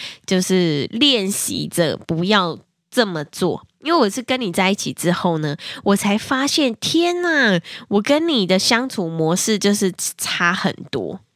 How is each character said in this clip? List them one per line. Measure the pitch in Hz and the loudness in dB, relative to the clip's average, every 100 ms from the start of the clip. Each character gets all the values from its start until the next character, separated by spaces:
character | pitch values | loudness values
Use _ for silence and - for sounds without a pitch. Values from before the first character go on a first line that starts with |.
| - - | -16 -16
就 | - 185 | -2 0
是 | 185 185 170 147 - | 2 2 2 0 -2
练 | 226 285 240 190 | 0 2 2 0
习 | 202 - - - | -4 -4 -6 -4
着 | - 160 92 - | 0 0 -2 -4
不 | 160 | -2
要 | 180 208 175 123 - _ _ | 2 2 2 -4 -14 _ _
这 | - | 0
么 | 214 165 | 0 -2
做。 | 147 - 180 95 - _ | -8 -2 -2 -2 -8 _
因 | 277 | 0
为 | 339 | 2
我 | 208 | 2
是 | 262 | 0
跟 | 233 254 | -4 -4
你 | 220 | -2
在 | 170 190 | 0 2
一 | |
起 | 196 - | 0 -4
之 | - 170 | -2 0
后 | 175 180 160 | 0 0 0
呢， | 151 147 - - | -2 -4 -10 -4
我 | 202 | 0
才 | 202 202 208 | 2 2 0
发 | - 262 277 | 0 -2 0
现， | 320 262 226 | 2 0 0
天 | - 320 349 349 | 0 2 2 0
哪， | 349 302 233 180 - - - | 0 2 2 2 -2 -14 -2
我 | 208 | 0
跟 | 208 294 339 | 2 2 2
你 | 262 180 | 0 2
的 | 185 | 2
相 | - 233 262 | 2 0 0
处 | - 165 | -4 -4
模 | 165 160 180 | 0 0 2
式 | - 214 | 0 2
就 | 202 | 2
是 | 208 196 175 - - | 2 0 -2 -8 -6
差 | - - 175 | -6 0 0
很 | 185 156 - 127 | 2 -2 -4 -6
多。 | 127 85 190 _ | -6 -6 -8 _